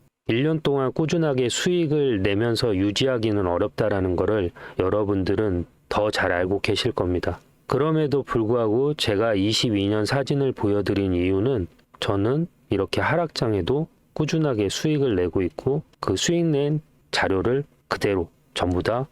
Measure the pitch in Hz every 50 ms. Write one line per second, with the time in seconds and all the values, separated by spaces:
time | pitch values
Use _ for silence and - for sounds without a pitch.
0 | _ _ _ _ _ - 117 120 139 156 160 156 - 151 143 139 131 127 - -
1 | 160 151 180 170 160 151 135 127 127 117 - - - 185 180 175 165 143 147 151
2 | 143 135 117 98 95 104 101 101 113 120 113 107 - 117 101 92 98 104 101 -
3 | 131 135 131 120 110 113 104 101 98 90 87 87 101 104 - - 117 104 104 98
4 | 92 92 87 85 90 95 107 107 92 87 - - - - - - 92 95 95 104
5 | 107 98 104 98 90 95 98 101 110 104 90 87 82 - _ _ _ - - 107
6 | 104 107 - - 95 92 90 90 92 90 101 98 - - 101 - - 120 104 -
7 | 101 90 90 87 - 90 90 - - _ _ _ _ - - 123 143 160 160 156
8 | 156 139 135 139 123 - - 120 110 104 120 120 117 107 104 123 139 147 147 -
9 | - - 104 98 110 117 107 98 95 107 110 - - 123 107 101 98 101 107 107
10 | 107 104 123 139 135 - 147 139 139 131 - - - 104 101 104 95 90 104 98
11 | 98 95 90 87 87 92 95 95 104 131 139 110 87 - - _ _ _ - -
12 | - - 101 98 98 113 135 156 170 175 _ _ _ - 113 95 95 - - 104
13 | 95 101 139 165 170 151 - - 139 113 107 98 87 85 127 147 165 - _ _
14 | _ _ - - 156 147 - 160 156 147 123 107 104 95 - - - 156 151 143
15 | 139 131 104 87 90 87 - 101 92 85 - - - 127 139 156 - _ _ -
16 | - - 95 92 - - 170 170 170 165 151 139 143 147 156 151 - _ _ _
17 | _ _ - - - 90 95 95 90 113 127 139 143 - _ _ _ - - -
18 | - 107 98 92 85 - _ _ _ _ - - - 90 90 90 82 104 110 123
19 | 135 -